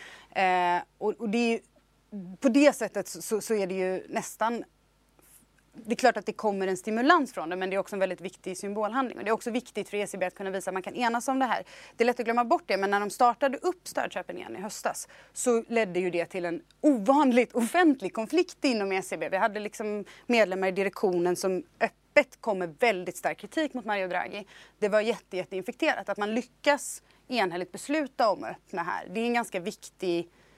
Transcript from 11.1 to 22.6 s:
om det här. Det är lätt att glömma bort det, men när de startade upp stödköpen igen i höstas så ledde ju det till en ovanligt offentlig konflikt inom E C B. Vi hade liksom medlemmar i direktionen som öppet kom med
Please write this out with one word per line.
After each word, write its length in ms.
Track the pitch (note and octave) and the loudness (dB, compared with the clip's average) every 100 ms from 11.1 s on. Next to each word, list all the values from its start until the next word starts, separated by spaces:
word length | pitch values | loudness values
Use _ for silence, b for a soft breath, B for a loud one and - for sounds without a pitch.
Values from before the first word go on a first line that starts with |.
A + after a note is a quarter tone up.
| A#3+ C#4 | 0 -2
om 100 | C4 | 0
det 60 | |
här. 180 | B3 F#3+ - B B - | 0 -2 -4 B B 0
Det 80 | |
är 20 | A#3+ | 0
lätt 140 | B3 | 2
att 40 | |
glömma 200 | A3+ A#3 | 0 0
bort 180 | A#3 E4+ - | 2 0 2
det, 100 | G3 | 0
men 140 | G3 | 2
när 100 | G3+ | 2
de 100 | G3+ | 0
startade 480 | - B3 A3+ C#4 - | 4 4 4 0 0
upp 300 | F4+ F4 - | -4 -4 -6
stödköpen 480 | C#4+ - F#3+ F3+ F3 | -4 -4 -6 -8 -10
igen 200 | - A2+ | -10 -10
i 40 | |
höstas 480 | G3+ - A3 - - B B | -10 -4 -4 -4 -12 B B
så 320 | - B3 A3+ A3 | -2 2 2 2
ledde 320 | A#3 G3+ F3 | 0 2 0
ju 100 | F#3 | 0
det 140 | E3+ | -2
till 200 | E3 F#3+ | -2 -4
en 180 | F3 E3+ - - | -4 -6 -10 2
ovanligt 760 | D4+ B3 G3 C#4+ C4+ A#3+ A#3 | 4 4 4 6 6 6 4
offentlig 600 | A#3+ A3+ F4 E4 C4 F#3 | 0 2 6 6 4 -2
konflikt 500 | - A3 E4 F4 - | -4 0 2 0 0
inom 280 | C#4+ A3+ G3 | 0 2 0
E 100 | F#3 | -2
C 140 | F#3 E3+ | -2 -4
B. 120 | D#3+ | -2
Vi 80 | F#3 | 2
hade 240 | A3 G#3 | 2 0
liksom 440 | G#3 - G#3+ G#3 - B B | -8 -6 -4 -4 -8 B B
medlemmar 420 | A#3 F#3 F#3+ F#3+ | 4 4 2 0
i 40 | |
direktionen 640 | F#3+ G3 - G3 F3+ F3 F3 | 2 -2 0 0 2 2 2
som 260 | F#3+ F3+ - - | 0 -2 -6 -2
öppet 600 | G#3+ _ _ D4 - - | -2 _ _ -18 -18 -10
kom 180 | A#3 | -6
med 160 | F#3+ | -4